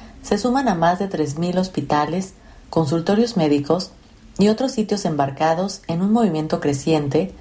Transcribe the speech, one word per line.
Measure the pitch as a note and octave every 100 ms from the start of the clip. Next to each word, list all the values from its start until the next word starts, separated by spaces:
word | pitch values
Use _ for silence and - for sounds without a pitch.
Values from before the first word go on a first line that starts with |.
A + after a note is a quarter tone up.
| - -
se | - G3+
suman | B3 C4 B3+
a |
más | E3+ E3 F#3
de | G3
tres | D#3+ D3 D3+
mil | F3 F3+
hospitales, | F#3 - C#3 D3 D3+ F3+ F#3+ - - - -
consultorios | E3 D3 E3 E3 G3+ A#3+ F3+
médicos | D3+ D3 C#3+ E3+ - - - - - -
y | G#3
otros | A3 C4
sitios | A#3+ G#3 G3+
embarcados | E3+ D3 C3+ C3+ D#3+ E3 G3 - -
en | E3+
un | G3
movimiento | A3+ G#3 D#3 D#3 E3
creciente | D3 C#3 D#3+ D#3 C#3+ D3+ F#3+ -